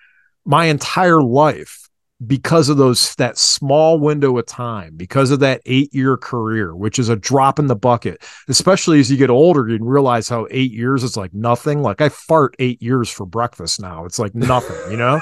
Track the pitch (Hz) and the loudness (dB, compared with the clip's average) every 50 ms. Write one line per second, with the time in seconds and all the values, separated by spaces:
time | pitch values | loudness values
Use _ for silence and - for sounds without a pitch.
0 | _ _ _ _ _ _ _ _ - 143 143 160 170 160 147 135 - - - 180 | _ _ _ _ _ _ _ _ -2 0 2 2 2 2 0 -2 -4 -4 -2 0
1 | 185 180 165 160 135 113 120 143 156 147 98 73 76 - - - - _ _ _ | 2 4 4 4 4 2 2 2 2 2 0 -4 -10 -16 -20 -20 -20 _ _ _
2 | _ _ _ - 120 110 135 123 - - 165 165 135 139 151 139 131 127 117 - | _ _ _ -12 -6 -4 -4 -4 0 2 4 4 4 4 4 4 4 4 2 0
3 | - - - - 131 117 - - - - - - 147 135 139 156 156 160 165 156 | -4 -6 -6 -4 -4 -4 -2 -2 -2 -2 -2 -2 -2 0 2 4 4 4 2 2
4 | 147 151 151 147 139 135 123 120 113 - - - 120 117 113 101 85 80 80 80 | 2 0 0 0 0 0 0 -2 -4 -6 -10 -10 -10 -8 -8 -10 -12 -14 -16 -16
5 | 92 - - 139 135 123 143 131 139 131 127 - - 123 131 131 143 - - 135 | -10 -4 0 0 2 2 2 2 0 0 0 -2 -4 0 0 0 0 0 -2 -2
6 | 131 135 127 - - - 127 120 110 110 113 110 98 82 82 90 104 107 - 135 | 0 0 -2 -2 -4 -8 -8 -6 -4 -4 -4 -4 -4 -6 -6 -6 -6 -4 -2 -2
7 | 117 113 117 101 - - 131 139 139 139 - - 147 131 120 101 - 123 120 113 | 0 0 -2 -2 -2 0 2 2 2 2 2 0 0 0 0 0 0 0 0 0
8 | - 95 80 - - - - - _ - 127 - - 185 190 185 - 175 160 143 | -2 -6 -10 -12 -16 -20 -20 -12 _ -4 -2 0 2 2 2 2 2 4 4 4
9 | 123 120 139 127 139 123 120 131 160 180 165 143 113 113 113 107 113 120 139 143 | 4 4 2 2 4 4 6 6 6 6 4 2 0 0 -2 -4 -2 0 0 2
10 | 139 123 120 113 104 - 120 113 110 - - 131 131 127 107 117 120 131 139 123 | 2 2 0 -2 -2 -4 -6 -6 -6 -4 -4 -2 -2 -2 -4 -4 -2 -2 0 -2
11 | 127 123 - 110 95 85 95 104 113 120 120 - - 151 147 147 139 104 98 - | -2 -4 -6 -8 -10 -8 -8 -4 -2 0 0 0 -2 -2 -2 -2 -2 -2 0 0
12 | 151 135 - - - - 160 156 135 - - - 127 123 117 - 113 120 131 127 | 0 0 -2 -4 -2 2 2 2 2 2 0 -2 -4 -4 -4 -4 -4 -2 -2 -2
13 | 110 - - - 98 90 98 113 117 120 - - - 85 - - 98 90 87 85 | -2 -4 -6 -10 -12 -8 -6 -4 -4 -4 -6 -8 -8 -8 -8 -8 -10 -12 -14 -14
14 | 85 90 - - 110 101 110 117 123 127 127 123 - - - - - - 107 117 | -14 -10 -8 -6 -6 -6 -4 -2 0 2 2 0 0 -4 -10 -12 -12 -10 -6 -2
15 | 120 127 147 160 | 0 0 0 0